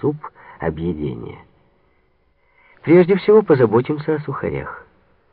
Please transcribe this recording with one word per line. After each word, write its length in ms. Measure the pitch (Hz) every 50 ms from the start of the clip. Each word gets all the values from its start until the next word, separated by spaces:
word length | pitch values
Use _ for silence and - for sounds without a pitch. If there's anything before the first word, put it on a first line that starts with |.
суп — 160 | - 147 147 151 - - _ _ - - - -
объедение. 800 | - - - 156 - 87 85 76 76 71 123 117 - - - - - _ _ _ _ _ _ _ _ _ _ _ _ _ _ _ _ _ _ _ _ _ _ _ _ _ _ _
Прежде 340 | - - 160 180 180 165 202
всего 260 | 185 - - 208 220
позаботимся 760 | 208 - 160 131 127 110 98 117 123 - 151 147 147 - 156
о 40 | 151
сухарях. 640 | 151 - 135 - - 87 73 69 - - - - - _ _ _ _ _ _ _ _ _